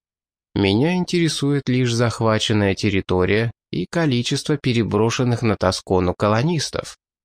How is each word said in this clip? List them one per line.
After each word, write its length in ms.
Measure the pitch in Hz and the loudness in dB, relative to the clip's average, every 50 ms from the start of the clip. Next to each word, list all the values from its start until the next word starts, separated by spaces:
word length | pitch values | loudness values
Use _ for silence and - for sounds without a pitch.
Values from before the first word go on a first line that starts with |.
| _ _ _ _ _ _ _ _ _ _ - | _ _ _ _ _ _ _ _ _ _ -2
Меня 400 | 101 101 95 98 110 135 170 180 | 0 2 2 4 2 2 2 0
интересует 720 | 180 180 - - 175 170 156 - - 143 139 143 139 - - | 0 -2 -2 0 0 0 0 -2 -2 -2 -2 -2 -2 -2 -2
лишь 240 | 127 127 127 120 117 | 0 0 0 0 0
захваченная 800 | 113 123 117 113 - 113 110 110 107 - - 110 107 101 98 95 | 0 0 0 0 0 0 0 0 0 0 0 2 2 2 2 0
территория 800 | - - 104 95 95 - - 95 92 90 87 98 107 117 117 - _ _ - | 0 0 0 0 0 -2 0 0 0 2 2 2 0 0 -2 -4 _ _ -10
и 160 | - 151 180 | -6 -6 -6
количество 680 | - - 175 165 151 127 120 120 - 143 139 - - 151 | -4 -2 -2 0 0 0 0 -2 -2 -4 -4 -2 -2 -4
переброшенных 880 | 139 - 135 117 117 107 87 101 104 110 117 - - 127 123 120 117 123 | -2 0 0 0 0 0 0 2 2 2 2 0 0 0 0 0 0 0
на 120 | 110 98 | -2 0
Тоскону 600 | - - 92 95 - - - 95 90 90 90 87 - | 0 0 0 0 0 -2 -2 0 0 2 0 0 0
колонистов. 800 | 107 104 107 110 123 165 180 151 - - - - - - - - _ _ _ _ _ | 0 0 2 2 2 0 0 -2 -2 -4 -6 -8 -10 -10 -12 -20 _ _ _ _ _